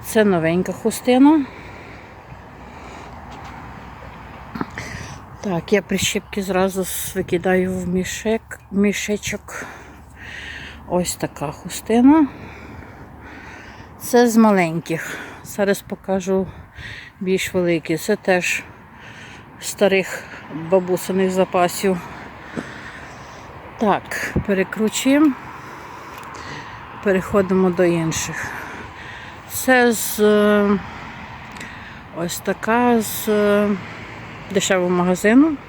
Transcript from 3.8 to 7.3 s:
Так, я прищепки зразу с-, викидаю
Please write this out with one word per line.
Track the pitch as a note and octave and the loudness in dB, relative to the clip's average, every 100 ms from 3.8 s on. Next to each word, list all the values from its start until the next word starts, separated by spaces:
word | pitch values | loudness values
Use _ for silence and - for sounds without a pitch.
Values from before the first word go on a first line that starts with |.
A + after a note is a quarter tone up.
| - - - - - - - - - - - - - - - - | -16 -16 -16 -16 -16 -16 -12 -6 -6 -6 -10 -10 -12 -14 -16 -8
Так, | G#3+ E3+ - | -4 -4 2
я | G3+ | 0
прищепки | G3 F#3+ - G3+ - - | 2 0 0 -2 -4 -6
зразу | F#3+ F3+ F#3+ F#3+ | 0 2 2 0
с-, | F3+ - - | -4 -4 -6
викидаю | F#3+ F3+ | -4 0